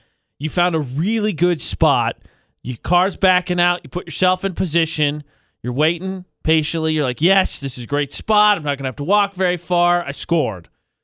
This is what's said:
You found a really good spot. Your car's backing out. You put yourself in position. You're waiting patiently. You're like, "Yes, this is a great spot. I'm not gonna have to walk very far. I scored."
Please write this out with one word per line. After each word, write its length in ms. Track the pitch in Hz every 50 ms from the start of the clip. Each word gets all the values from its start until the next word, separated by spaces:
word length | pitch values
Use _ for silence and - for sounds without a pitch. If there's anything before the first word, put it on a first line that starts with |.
| _ _ _ _ _ _ _
You 120 | _ 143 156
found 260 | - 180 175 180 170
a 40 | 160
really 540 | 143 123 131 143 170 208 226 226 208 214 180
good 280 | 139 170 180 175 -
spot. 560 | - - - - 165 151 135 123 113 120 - - - - _ _ _ _ _ _ -
Your 140 | 120 123
car's 380 | - - - 175 175 185 190 160
backing 440 | - 196 185 185 180 180 - 175 175
out. 220 | 175 175 175 175 -
You 60 | -
put 160 | - - -
yourself 380 | 160 - - 185 180 185 180 196
in 100 | 190 170
position. 720 | - 190 160 147 170 165 160 - 151 151 143 147 151 - - _ _ _ _ _ _ -
You're 100 | 123 120
waiting 520 | 135 151 165 175 160 180 190 190 185 185 - _ _ -
patiently. 500 | 160 165 156 151 - - 165 160 160 156
You're 100 | 156 143
like, 180 | 127 123 -
"Yes, 380 | 156 185 196 196 185 - - -
this 180 | 139 135 -
is 60 | 127 120
a 40 |
great 240 | 104 143 143 143 135
spot. 460 | - - - - 214 208 208 208 202
I'm 60 | 170 147
not 140 | 147 143
gonna 100 | 127 135
have 80 | 131 120
to 60 | - 143
walk 300 | 165 202 208 202 196 -
very 220 | 180 190 180 180
far. 460 | 170 - - 180 175 175 175 175 175 -
I 60 | 139
scored." 580 | - - - - 170 165 135 113 98 87 82 _ _ _ _ _ _ _